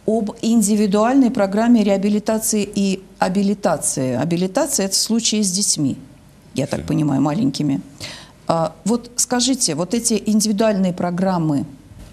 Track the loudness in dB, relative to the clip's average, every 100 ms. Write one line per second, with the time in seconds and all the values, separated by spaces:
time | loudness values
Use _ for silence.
0 | -2 -2 -2 -4 0 2 4 2 2 2
1 | 4 4 4 2 0 2 4 4 4 2
2 | 2 0 0 -2 0 -2 -2 0 0 -2
3 | -6 -4 -2 0 0 0 0 0 -2 -2
4 | -2 -2 -2 -2 0 -2 -2 -2 -2 -2
5 | 0 0 0 0 0 -2 -2 0 -2 -4
6 | -10 -20 -20 -20 -10 -6 -4 -4 -2 0
7 | 0 2 0 0 -2 0 -2 -2 -6 -14
8 | -16 -16 -20 -10 -4 -2 -2 -4 -2 -2
9 | -4 -4 -2 0 0 0 -2 -2 -2 -2
10 | 0 -2 2 2 2 2 2 2 0 0
11 | -2 0 0 0 0 0 -4 -12 -20 -20
12 | -12